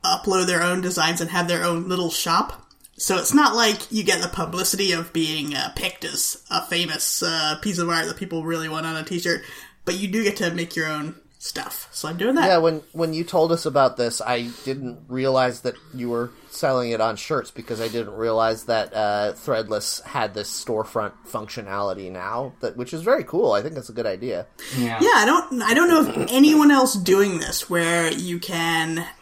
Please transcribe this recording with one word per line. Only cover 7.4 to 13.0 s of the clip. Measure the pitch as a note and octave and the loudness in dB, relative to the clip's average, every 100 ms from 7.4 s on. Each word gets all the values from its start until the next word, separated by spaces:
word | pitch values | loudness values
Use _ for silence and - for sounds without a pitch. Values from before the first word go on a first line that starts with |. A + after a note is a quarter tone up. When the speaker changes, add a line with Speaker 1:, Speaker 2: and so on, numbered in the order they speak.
| D#3 D3+ | -2 -2
Speaker 1:
piece | G#3 F3 | -4 -2
of | E3+ | 0
art | E3 E3 | 0 -2
that | E3 | -6
people | F#3+ E3 | -6 -6
really | D#3 E3 D#3+ | -4 -4 -4
want | D#3 D#3+ | -6 -6
on | D#3+ | -6
a | |
t-shirt, | D#3 F3 F3 E3+ - - - _ - | -6 -4 -2 -4 -4 -18 -20 _ -6
but | F3+ | -4
you | G3+ | -2
do | G#3 | 0
get | G#3 G3+ | 0 0
to | F3+ | -4
make | E3+ E3+ - | -4 -6 -4
your | D#3 | -4
own | D3+ D3+ - _ _ | -4 -8 -12 _ _
stuff. | - - - - - | -12 -10 -10 -10 -12
So | - D#3+ | -10 -8
I'm | E3+ | -2
doing | G#3 | 2
that. | C4+ | 4
Speaker 2:
Yeah, | G3 F3 | 6 6
when, | E3 D#3 - | 4 2 -8
when | D#3+ | -4